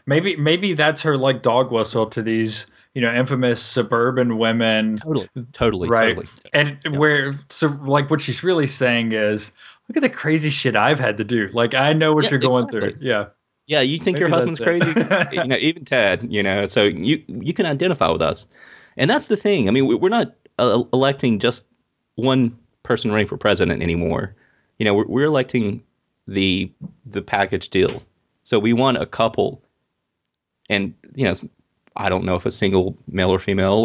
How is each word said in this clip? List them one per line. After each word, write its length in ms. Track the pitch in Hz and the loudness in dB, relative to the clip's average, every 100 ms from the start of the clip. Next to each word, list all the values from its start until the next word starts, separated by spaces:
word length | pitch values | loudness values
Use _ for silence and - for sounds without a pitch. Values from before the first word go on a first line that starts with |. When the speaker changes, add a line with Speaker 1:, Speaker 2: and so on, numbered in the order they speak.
| - | -2
Speaker 1:
Maybe, 300 | 147 190 156 | 0 0 0
maybe 380 | 151 175 202 | 0 0 0
that's 280 | 156 151 160 | 0 0 0
her, 160 | 156 139 | 0 0
like, 240 | 135 123 | 2 2
dog 300 | 123 117 127 | 2 2 2
whistle 340 | 117 110 117 110 | 0 0 -2 -2
to 160 | 117 | -2
these, 460 | 110 113 113 107 - _ _ | -2 0 0 -4 -8 _ _
you 80 | 135 | -2
know, 100 | 117 | 0
infamous 480 | 120 131 135 127 117 | 0 0 0 0 0
suburban 760 | - - 107 117 120 127 120 110 | 0 -2 0 0 2 2 0 2
women. 600 | 113 117 113 110 110 107 | 0 2 2 2 0 -4
Speaker 2:
Totally, 320 | 151 143 92 131 123 | -4 -6 -6 -12 -14
totally, 360 | - 117 101 87 | -2 0 0 0
Speaker 1:
Right. 200 | 113 113 | 2 2
Speaker 2:
totally, 180 | 95 80 | 0 -8
totally. 220 | - - | -18 -4
Speaker 1:
And 240 | 147 147 143 165 | 0 0 -2 -6
Speaker 2:
Yeah. 120 | 143 | 0
Speaker 1:
where, 340 | 151 147 135 139 - | 2 2 -2 -6 -12
so, 180 | - 156 143 | -2 -2 -2
like, 280 | 139 143 143 | 0 0 2
what 100 | 156 | -2
she's 220 | - 120 | -2 -2
really 240 | 175 175 139 | 0 0 0
saying 440 | - 127 120 113 | 0 0 2 0
is, 400 | 110 107 107 - - - - - | 0 0 0 -4 -10 -20 -20 -6
look 60 | 311 | -2
at 60 | |
the 60 | 285 - | -2 -2
crazy 320 | 156 160 151 | 0 0 0
shit 280 | 143 131 107 | 0 0 2
I've 220 | 117 147 | 2 2
had 180 | 123 104 | 0 -2
to 80 | 107 | -2
do. 220 | 120 98 | -2 -2
Like, 260 | 107 117 | 0 0
I 180 | 131 139 | 2 2
know 220 | 156 156 | 2 2
what 100 | 151 | 2
Speaker 2:
Yeah, 60 | 147 | 2
Speaker 1:
you're 100 | 139 | 2
going 240 | 131 127 | 2 2
Speaker 2:
exactly. 300 | 117 113 98 | 0 -2 -4
Speaker 1:
through. 120 | - 131 | -6 -4
Yeah. 200 | 107 101 _ _ _ - | -2 -4 _ _ _ -4
Speaker 2:
Yeah, 140 | 151 | 0
you 180 | 131 160 | 0 0
think 200 | 196 160 | -2 0
your 100 | 170 | 2
Speaker 1:
Maybe 160 | 131 120 | 2 0
Speaker 2:
husband's 140 | 160 | -2
Speaker 1:
that's 380 | 117 170 165 160 | 0 2 0 0
it. 120 | - | 0
Speaker 2:
crazy? 260 | 190 170 - | 0 0 -2
Speaker 1:
<laughs> 60 | |
Speaker 2:
You 60 | 127 | -2
know, 80 | 131 | 0
even 260 | 147 165 | 0 -2
Ted, 480 | 143 131 101 92 117 | -2 2 2 2 -2
you 100 | 104 | -2
know, 240 | 98 98 101 | 0 0 0
so 160 | - 104 | 2 2
you, 360 | 85 101 156 - | 2 -2 -2 -4
you 260 | 107 139 | -8 -6
can 120 | 175 175 | -2 -2
identify 440 | 139 180 156 85 | 0 -2 2 0
with 120 | 82 | 2
us. 240 | 78 - - _ - - - - | 0 -2 -8 _ -20 -20 -18 -2
And 140 | 151 | 0
that's 180 | 285 - | 0 0
the 80 | 208 | -2
thing. 320 | 208 190 98 | 0 0 2
I 40 | |
mean, 140 | 123 135 | 2 2
we, 100 | 117 | 2
we're 120 | 185 | 2
not, 260 | 233 156 - _ - | 0 -2 -8 _ -2
uh, 220 | 123 113 - | 2 2 0
electing 460 | 127 135 139 127 107 | 0 0 0 0 2
just 260 | 117 - - _ _ _ _ - | 0 -2 -12 _ _ _ _ -4
one 420 | 127 131 120 117 _ _ | 0 2 0 -2 _ _
person 280 | - 117 113 | -4 -2 0
running 160 | 107 101 | 0 0
for 80 | - | 0
president 480 | - 95 87 - | 0 2 2 0
anymore. 500 | 85 85 85 - 95 - _ _ _ _ | 0 0 0 -2 -4 -12 _ _ _ _
You 60 | 107 | 0
know, 80 | |
we're, 140 | 101 110 | 2 0
we're 180 | 120 151 | 0 0
electing 580 | 143 127 127 107 117 - _ _ _ - | 0 -2 -2 -2 -6 -14 _ _ _ -8
the, 460 | 98 95 92 95 - - - 117 | 0 0 0 -4 -10 -18 -16 -12
the 160 | 101 | -10
package 460 | - 101 95 95 - | -4 -2 -2 -4 -2
deal. 340 | 95 90 - - _ _ _ | 0 0 0 -14 _ _ _
So 160 | - 113 | -2 0
we 120 | 110 | 2
want 240 | 120 131 120 | 2 2 0
a 100 | 98 | -4
couple. 560 | - 113 107 101 - _ _ _ _ _ _ _ _ _ _ _ | -2 -2 0 -2 -4 _ _ _ _ _ _ _ _ _ _ _
And, 240 | 101 98 - - - | -2 -2 -8 -16 -2
you 100 | 113 | -2
know, 60 | |
s-, 140 | - - - _ _ _ - | -2 -8 -18 _ _ _ -6
I 100 | 101 | -2
don't 160 | 92 | 0
know 120 | 92 87 | 0 -2
if 100 | - | -2
a 60 | |
single 460 | - 101 95 92 - - | -2 0 2 0 -4 -8
male 200 | 95 92 | -2 0
or 80 | 95 | 0
female 340 | - 95 95 107 | 0 0 2 2